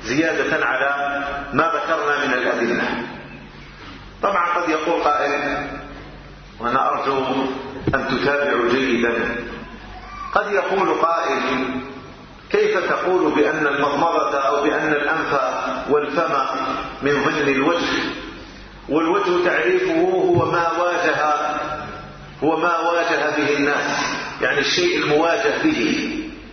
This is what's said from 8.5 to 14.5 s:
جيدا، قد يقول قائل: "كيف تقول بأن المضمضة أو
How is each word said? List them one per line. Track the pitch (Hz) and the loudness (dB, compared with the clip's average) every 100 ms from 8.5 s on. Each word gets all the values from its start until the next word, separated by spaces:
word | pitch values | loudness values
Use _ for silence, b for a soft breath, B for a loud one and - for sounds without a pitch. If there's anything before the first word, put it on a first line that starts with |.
| 120 117 | 2 2
جيدا، | 127 135 117 117 113 110 - - - - - - - - - - - | 2 2 2 2 0 -2 -4 -8 -12 -12 -14 -14 -16 -14 -12 -2 0
قد | 208 | 2
يقول | 196 180 190 170 156 | 0 0 2 2 2
قائل: | 160 170 135 131 127 127 127 127 - - - - - - - | 2 2 0 -2 0 -2 -2 -4 -8 -12 -16 -18 -20 -20 -2
"كيف | 202 208 190 170 | 2 4 2 0
تقول | 143 175 185 156 | 0 2 2 4
بأن | 131 151 156 151 | 4 2 2 0
المضمضة | 143 139 139 165 165 143 - | 2 0 2 2 2 2 2
أو | - | 2